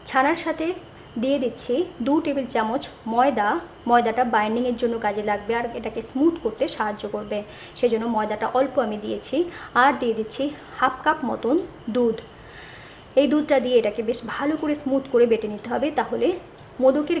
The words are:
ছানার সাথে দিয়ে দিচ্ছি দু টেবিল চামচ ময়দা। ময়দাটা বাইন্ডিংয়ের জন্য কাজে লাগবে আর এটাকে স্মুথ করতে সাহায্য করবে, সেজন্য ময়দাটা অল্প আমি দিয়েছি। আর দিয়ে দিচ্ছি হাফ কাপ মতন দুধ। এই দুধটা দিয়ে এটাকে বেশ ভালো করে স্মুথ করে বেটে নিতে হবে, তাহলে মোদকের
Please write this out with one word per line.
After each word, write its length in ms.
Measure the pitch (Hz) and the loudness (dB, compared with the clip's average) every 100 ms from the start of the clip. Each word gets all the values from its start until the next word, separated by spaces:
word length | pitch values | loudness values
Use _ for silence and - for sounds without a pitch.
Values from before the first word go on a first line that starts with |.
| - | -4
ছানার 320 | 262 277 330 | 2 2 2
সাথে 220 | 330 302 320 370 - - - - | -2 -4 -4 -6 -10 -20 -12 -4
দিয়ে 160 | 262 277 | 0 2
দিচ্ছি 300 | 240 - - 254 349 - 240 | 0 -4 -2 -2 -2 -2 2
দু 80 | 302 311 | 2 2
টেবিল 200 | 277 247 | -2 -2
চামচ 300 | 240 220 254 - - 220 | 0 0 -2 -6 -12 -4
ময়দা। 420 | 233 262 220 202 330 - - - | 2 4 4 2 0 -4 -10 2
ময়দাটা 360 | 240 226 220 247 | 4 4 2 2
বাইন্ডিংয়ের 440 | 226 214 226 247 240 | 2 2 0 0 0
জন্য 140 | 240 233 220 | 0 0 -2
কাজে 180 | 208 208 | -2 -2
লাগবে 220 | 208 208 233 | -2 -2 -2
আর 60 | 240 233 | -2 -6
এটাকে 220 | 226 226 220 | -8 -8 -6
স্মুথ 240 | 262 320 330 | 2 2 2
করতে 220 | 226 214 330 - | -2 -2 -4 -2
সাহায্য 280 | 214 208 208 208 | -4 -4 -6 -6
করবে, 220 | 208 208 208 - - - | -4 -6 -6 -14 -16 0
সেজন্য 300 | 240 220 233 220 | 2 2 0 0
ময়দাটা 320 | 214 208 226 254 | 0 -2 0 2
অল্প 180 | 269 285 220 | 2 2 0
আমি 120 | 208 214 | -2 -4
দিয়েছি। 320 | 208 - 277 349 - - 240 | -6 -2 -2 -2 -4 -4 4
আর 80 | 269 240 | 4 4
দিয়ে 160 | 247 220 | 0 -2
দিচ্ছি 260 | 214 - 285 294 - - | -4 -4 -4 -6 -14 -2
হাফ 180 | 262 - | -2 0
কাপ 140 | 302 311 233 | 0 0 0
মতন 260 | - 226 311 381 - - 226 | -2 0 0 -2 -10 -4 0
দুধ। 220 | 240 220 - - - - - - - - - - | 0 0 -8 -20 -20 -20 -18 -18 -20 -20 -2 2
এই 60 | 285 | 4
দুধটা 260 | 302 302 277 | 4 4 2
দিয়ে 160 | 247 247 | 4 4
এটাকে 200 | 214 202 220 | 2 -2 -4
বেশ 100 | 247 220 | -4 -4
ভালো 260 | - 285 311 | -4 -2 -2
করে 120 | 302 294 | -2 -2
স্মুথ 280 | 269 269 269 | 0 -2 2
করে 140 | 240 240 | 4 4
বেটে 160 | 220 214 | 4 -2
নিতে 200 | 208 - | -8 -6
হবে, 180 | 240 285 294 | -2 -2 0
তাহলে 300 | 220 233 254 359 - - - - | -2 0 0 0 -6 -20 -16 2
মোদকের 400 | 262 285 294 339 | 4 4 2 -2